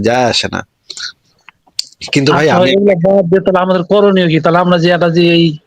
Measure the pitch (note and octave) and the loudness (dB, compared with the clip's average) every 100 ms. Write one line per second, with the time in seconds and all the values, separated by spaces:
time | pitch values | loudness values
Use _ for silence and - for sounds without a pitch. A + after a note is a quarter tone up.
0 | G#2+ B2 A#2+ - F#2+ F#2+ - _ - - | -2 0 0 -2 -6 -8 -12 _ -20 -16
1 | - - _ _ - _ _ - - _ | -16 -16 _ _ -20 _ _ -16 -16 _
2 | - C#3+ C#3 D3+ D3+ F3 F3+ G3 G3+ F3+ | -16 -6 -2 0 0 2 0 2 0 0
3 | F#3 G3 E3+ F#3+ F#3+ F#3 F#3 F3+ E3+ G#3 | 0 0 0 0 0 0 0 -2 0 2
4 | G3+ F#3+ E3+ D#3 E3 E3+ F3 F3 F3 F3 | 2 2 0 0 0 0 2 0 0 0
5 | F3 E3+ E3+ E3+ E3+ D3+ | 0 2 2 2 0 -2